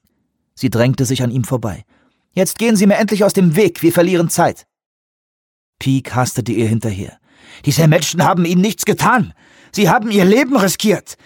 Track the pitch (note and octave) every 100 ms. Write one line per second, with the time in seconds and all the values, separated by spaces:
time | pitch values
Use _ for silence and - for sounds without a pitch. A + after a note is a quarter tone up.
0 | _ _ _ _ _ - C3 A2 B2 -
1 | A#2+ C3 B2 B2+ A#2 B2+ A2+ E2+ - _
2 | _ _ _ - F#3 - A#3 G#3+ G3+ G3+
3 | G#3+ G3+ G3 G3 F3 D#3 G3+ - E3 F3
4 | F3 F3 E3+ - D#3 - - _ _ _
5 | _ _ _ _ _ _ _ - C3+ C3+
6 | - B2 B2+ - A2 G#2+ A2 A2+ A2+ F#2+
7 | - - _ _ - - - C3 D#3 D3+
8 | D3 E3+ E3+ F#3 E3+ F3+ G#3 - - -
9 | F#3 A#3+ G#2 - _ _ _ - F3 E3
10 | A3 G3+ F#3 A3+ C4 C4 F#3+ - G#3+ E3+
11 | - -